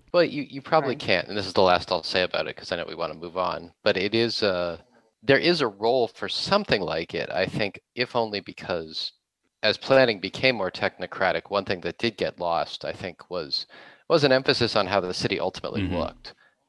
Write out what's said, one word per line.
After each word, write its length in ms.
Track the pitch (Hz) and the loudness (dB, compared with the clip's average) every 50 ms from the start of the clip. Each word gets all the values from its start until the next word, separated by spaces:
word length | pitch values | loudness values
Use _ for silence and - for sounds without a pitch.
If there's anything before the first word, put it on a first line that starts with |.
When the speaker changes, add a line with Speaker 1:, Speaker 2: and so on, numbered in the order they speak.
| _ _ - | _ _ 2
Speaker 1:
Well, 120 | 180 170 | 2 2
you, 180 | - - 147 139 | 2 0 -6 -8
you 180 | - - 135 | -8 -12 -14
probably 300 | 131 - 170 160 147 135 | -4 0 2 2 2 0
Speaker 2:
Right. 80 | 117 - | -4 -4
Speaker 1:
can't, 300 | - - 101 87 - - | 0 0 0 0 0 -2
and 80 | 98 | -4
this 100 | 104 98 | -6 -6
is 60 | 95 87 | 0 2
the 100 | 110 98 | 4 6
last 280 | 92 90 87 85 - | 6 6 4 2 0
I'll 120 | 92 85 80 | -2 -4 -2
say 200 | - - 95 90 | -2 0 0 0
about 240 | 87 - 80 78 73 | 2 0 -2 -4 -4
it 60 | - | -8
'cause 160 | - - - 92 | -10 -8 -6 -6
I 40 | |
know 80 | 85 82 | -4 -4
we 80 | - 87 | -6 -6
wanna 200 | 80 85 78 78 | -6 -6 -6 -6
move 240 | 78 82 87 80 92 | -8 -12 -8 -4 -2
on, 340 | 90 90 82 80 82 85 - _ - | -2 -2 -2 -4 -8 -12 -18 _ 0
but 140 | 107 101 | 2 2
it 180 | 95 90 104 104 | 2 0 0 2
is, 280 | 113 117 117 107 - 110 | 2 2 0 0 0 0
uh, 360 | 101 92 87 87 85 85 82 - _ _ _ _ _ _ _ - | 0 2 0 -2 -2 -4 -8 -12 _ _ _ _ _ _ _ 2
there 160 | 110 139 135 | 4 4 6
is 220 | - 165 175 160 | 6 4 2 2
a 80 | 147 117 | 0 -2
role 400 | 98 98 104 113 127 131 117 110 | -2 0 0 2 2 2 0 0
for 200 | - - - 95 | -2 -6 -8 -6
something 540 | - - - - 190 208 208 - - 107 92 | -4 -4 -2 0 0 0 2 2 0 0 0
like 320 | - - 82 85 - - | -2 -2 -4 -4 -4 -4
it, 160 | 80 - - | -4 -4 -4
I 160 | - - 95 | -2 -2 -2
think, 340 | - - - 107 98 - - - _ _ | -2 0 -2 -4 -4 -4 -8 -18 _ _
if 200 | - 123 - - | -6 -6 -2 -2
only 260 | 120 113 110 104 101 | -2 -2 -2 -4 -6
because 720 | 92 - - - - - 92 85 80 78 78 - - - - _ _ _ _ _ _ _ _ _ - | -8 -10 -14 -12 -6 -4 -4 -4 -4 -6 -8 -10 -10 -10 -10 _ _ _ _ _ _ _ _ _ 0
as 160 | 107 101 - | 0 0 0
planning 420 | - - 135 135 131 117 110 92 | 2 4 6 6 6 6 4 0
became 360 | 82 95 - - - 131 127 | -4 -8 -4 0 2 2 2
more 140 | 110 95 90 | 2 -2 -4
technocratic, 720 | - - 104 95 - - 92 87 - - 98 92 80 85 - - | -4 -2 -4 -4 -4 -4 -8 -10 -4 0 0 0 2 0 -2 -2
one 160 | 95 101 95 | -2 -2 0
thing 160 | - 101 87 85 | 0 -4 -4 -4
that 140 | 87 85 - | -6 -4 -2
did 180 | - 117 - - | -2 -4 -2 -2
get 200 | - 76 - - | -2 -4 -2 -4
lost, 440 | 87 85 85 80 73 - - - - | -2 -2 0 0 -2 -4 -6 -8 -10
I 80 | 73 78 | -10 -8
think, 380 | - - 92 82 - - - | -8 -10 -10 -10 -12 -14 -10
was, 360 | 90 90 80 69 - - - - - - - - - _ _ - | -8 -8 -6 -6 -6 -6 -8 -10 -16 -20 -20 -20 -20 _ _ 2
was 160 | 156 165 143 | 4 4 6
an 80 | 139 131 | 6 4
emphasis 440 | 131 135 - 135 - 120 110 - | 4 4 2 2 2 0 2 2
on 100 | 110 98 | 0 2
how 140 | 90 98 98 | 2 2 2
the 140 | 90 90 90 | 2 0 -2
city 260 | - - - 98 87 | -2 -2 -2 -2 -2
ultimately 420 | 73 92 - - - 73 - - 98 | -2 -4 -4 -6 -8 -6 -4 -4 -4
Speaker 3:
Mm-hmm. 140 | 87 90 | -2 -2
Speaker 1:
looked. 380 | 87 78 - - - - - - _ _ _ _ _ _ | -2 -4 -4 -6 -12 -18 -20 -20 _ _ _ _ _ _